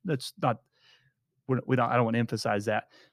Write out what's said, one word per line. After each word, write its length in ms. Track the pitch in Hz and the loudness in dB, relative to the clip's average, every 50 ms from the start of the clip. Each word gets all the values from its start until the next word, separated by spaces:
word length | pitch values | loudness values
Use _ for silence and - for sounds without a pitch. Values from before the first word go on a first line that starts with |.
| - | -6
that's 280 | 175 147 131 - - - - | -4 -4 -4 -6 -8 -8 -2
not, 180 | 151 127 113 - _ _ _ _ _ _ - _ _ _ _ _ _ _ _ _ _ - | -2 -2 -2 -2 _ _ _ _ _ _ -20 _ _ _ _ _ _ _ _ _ _ -2
we're, 120 | 127 120 - | -2 -2 0
we 100 | - 131 | 0 2
don't, 140 | 123 120 120 | 2 2 2
I 60 | 123 | 2
don't 80 | 123 117 | 2 2
wanna 140 | 113 113 117 | 2 2 0
emphasize 480 | 117 - 113 110 - 113 104 107 104 | 0 0 -2 -2 -2 0 0 0 0
that. 200 | 110 107 107 - _ - - - _ | 0 -2 -2 -4 _ -14 -20 -20 _